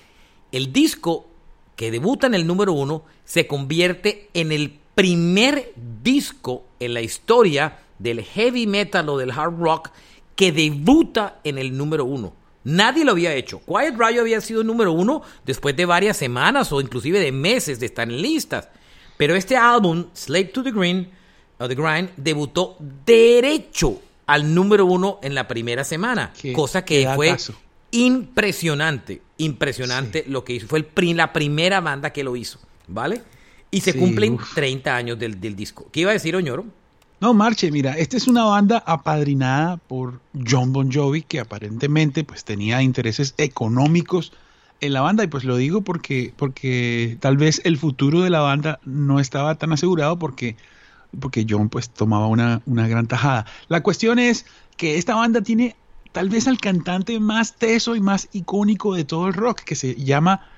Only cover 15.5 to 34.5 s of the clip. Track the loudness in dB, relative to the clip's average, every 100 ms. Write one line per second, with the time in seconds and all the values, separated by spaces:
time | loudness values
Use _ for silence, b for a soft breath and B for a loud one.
15.5 | -4 -2 0 2 2 2 0 -4 0 2
16.5 | 2 0 -2 -4 -6 -2 0 0 0 0
17.5 | 0 -2 -6 -6 -6 -6 -4 -2 -2 -4
18.5 | -8 -10 b b b b b 2 2 2
19.5 | 4 6 6 4 0 -4 -12 -4 -2 -2
20.5 | -4 -4 0 0 0 -4 b b b b
21.5 | -10 -6 -2 -2 -2 -4 -6 -4 -2 -2
22.5 | -2 -4 -6 -18 -4 4 8 8 6 4
23.5 | 0 -4 -2 -2 -2 -12 _ 0 2 2
24.5 | 2 4 6 4 2 0 -4 -6 -6 -4
25.5 | -6 -4 -4 -4 -4 -2 -2 -4 -8 -8
26.5 | -4 -2 -2 0 2 2 2 2 0 -4
27.5 | -14 _ _ _ 2 4 2 -2 -2 -2
28.5 | 0 -2 0 0 -2 -8 -16 _ -6 -4
29.5 | -2 -4 -4 -4 -4 -4 -6 -4 -6 -6
30.5 | -8 -4 -4 -2 -2 0 2 0 0 -2
31.5 | 0 2 0 -2 -4 -6 -6 -6 -6 -10
32.5 | -16 -20 _ -14 -8 -6 -6 -10 b b
33.5 | b b -2 0 2 2 2 0 -2 -4